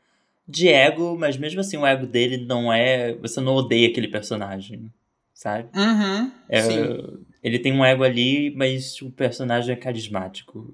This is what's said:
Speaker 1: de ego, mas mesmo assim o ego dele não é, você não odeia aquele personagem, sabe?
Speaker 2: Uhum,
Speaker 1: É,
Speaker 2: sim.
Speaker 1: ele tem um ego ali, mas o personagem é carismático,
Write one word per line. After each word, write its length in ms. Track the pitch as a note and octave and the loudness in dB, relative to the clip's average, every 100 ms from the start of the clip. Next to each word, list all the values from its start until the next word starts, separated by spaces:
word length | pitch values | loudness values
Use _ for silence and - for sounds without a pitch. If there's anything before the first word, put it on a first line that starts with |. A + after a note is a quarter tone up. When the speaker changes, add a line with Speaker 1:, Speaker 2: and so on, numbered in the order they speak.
| _ _ _ _ - | _ _ _ _ -12
Speaker 1:
de 220 | D3 F3 | 2 4
ego, 480 | C#3+ C#3 D#3+ F3 E3+ | 6 6 4 -4 -2
mas 200 | D3+ C3 | -2 -2
mesmo 240 | D3+ F3+ | -6 -6
assim 160 | G3 D#3 | -6 0
o 80 | C#3+ | 2
ego 180 | C3 B2+ | 2 0
dele 400 | A#2+ B2 B2+ B2 | 0 0 -2 -4
não 280 | B2 A#2+ | -2 0
é, 400 | A2+ B2+ B2+ A#2+ | 2 2 2 -2
você 260 | A#2 - - | -6 -8 -4
não 140 | C3 C3+ | 0 0
odeia 320 | A#2 A#2 A2+ | 2 4 4
aquele 200 | A#2+ G#2 | 4 -4
personagem, 840 | G#2+ - A2 G2 F#2+ F#2+ A#2+ A2+ - _ _ _ - | -6 -6 -8 -6 -8 -12 -14 -16 -20 _ _ _ -12
sabe? 340 | G#2+ G#2+ B2 F#3+ | -6 -6 -6 -2
Speaker 2:
Uhum, 540 | G#3 G#3+ G3 G3 B3+ - - | 2 2 2 0 -4 -6 -2
Speaker 1:
É, 120 | A#2 | 0
Speaker 2:
sim. 600 | A2+ A2 A#2 A#2 - - - _ | 2 0 -2 -4 -10 -16 -20 _
Speaker 1:
ele 160 | A#2 A#2+ | -4 0
tem 120 | C3 | 2
um 140 | C3+ C3 | 4 4
ego 180 | C3 | 4
ali, 460 | C3 A#2+ B2 C#3+ D3 C#3 | 2 2 2 2 0 0
mas 440 | C3 C3 C3 - | -2 -2 -8 -12
o 80 | C3 | -12
personagem 600 | - B2+ - B2+ A#2+ A#2+ | -4 -4 -2 -2 -2 -2
é 40 | A#2+ | -4
carismático, 960 | C3 A#2 G#2 G2 F#2 - - - A#2 | -4 -8 -6 -6 -8 -12 -18 -18 -18